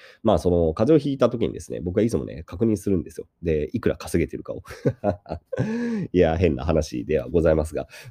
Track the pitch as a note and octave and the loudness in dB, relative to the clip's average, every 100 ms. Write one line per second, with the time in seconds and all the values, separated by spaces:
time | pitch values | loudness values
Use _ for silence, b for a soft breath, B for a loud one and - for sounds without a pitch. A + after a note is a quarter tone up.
0 | b b A2 F2+ F2 F2 E2 D#2+ A2+ D#3 | b b 2 4 4 4 2 2 4 4
1 | C#3+ C3+ A#2+ A#2+ F2 - - A#1 E2+ F#2+ | 4 2 2 2 -4 -4 -10 -8 -2 0
2 | A2+ E2+ G#1+ B1 F2 F2+ A2+ G#2 - F#2 | 2 0 -4 -10 -10 -2 0 0 0 0
3 | - - - _ E2 D#2 D2 - - - | -2 -12 -18 _ -2 -2 -2 -2 -2 -2
4 | - F2+ D2+ - - - - B - - | -2 -2 -2 -6 -10 -12 -12 B -4 -2
5 | G2+ F2+ - - - B4+ G#3+ A3+ A#3+ A3 | -4 -4 -6 -12 -10 -6 -4 -2 -4 -4
6 | F3 F2+ E2+ D#2+ F2 C2 D2+ D#2+ D2 B1+ | -2 2 4 4 2 2 0 0 0 -6
7 | A#1 D2+ B1 E2 D#2+ D#2+ D#2+ C2 C2 B | -2 -2 0 2 4 2 0 -6 -10 B
8 | B | B